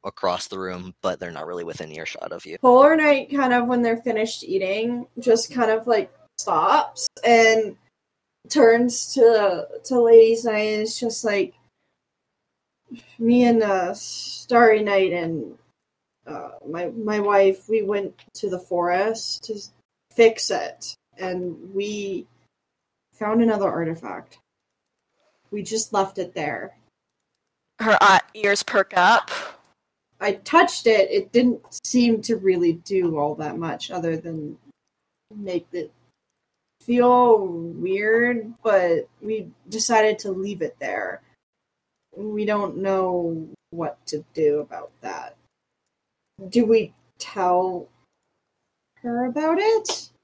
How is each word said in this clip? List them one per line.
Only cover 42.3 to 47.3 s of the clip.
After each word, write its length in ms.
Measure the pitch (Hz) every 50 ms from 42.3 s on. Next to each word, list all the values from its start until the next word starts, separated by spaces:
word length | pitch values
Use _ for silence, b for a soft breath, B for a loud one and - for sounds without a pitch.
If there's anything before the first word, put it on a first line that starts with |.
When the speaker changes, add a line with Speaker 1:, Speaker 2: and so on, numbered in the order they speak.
| 208 208 214
Speaker 2:
don't 320 | 208 214 208 202 180 143
know 680 | 170 190 190 190 190 185 185 180 175 170 170 165 160 160 156 143 _ _ _
what 260 | - 170 165 147 147 _ _
to 160 | - - 151 156 _ _
do 260 | 160 156 147 147 151
about 320 | - _ - 85 - - _ _
that. 340 | - 104 90 80 - - - _ _ _ _ _ _ _ _ _ _ _ _ _ _ _ _ _ _ _ _ - 196
Do 180 | 185 - 240 233
we 280 | 208 226 220 190 - _ _ _ _ _ _
tell 680 | - -